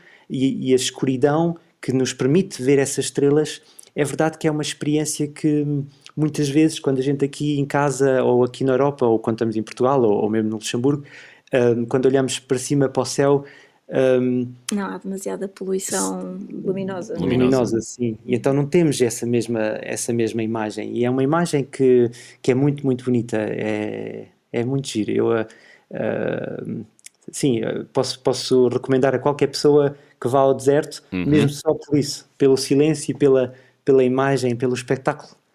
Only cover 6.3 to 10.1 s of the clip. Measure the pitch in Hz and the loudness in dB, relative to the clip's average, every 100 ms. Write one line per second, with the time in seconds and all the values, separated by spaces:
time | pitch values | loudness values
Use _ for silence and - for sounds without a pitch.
6.3 | 147 143 143 156 - - 135 135 143 139 | -2 0 2 2 0 -4 -2 -2 -2 -2
7.3 | - 147 147 139 143 147 127 135 131 120 | -4 -2 -2 0 0 0 2 2 2 4
8.3 | 123 127 - 131 127 143 143 120 110 - | 2 2 0 0 2 2 2 2 2 0
9.3 | 113 113 110 104 - 127 139 117 | -2 -2 -4 -6 -2 0 2 2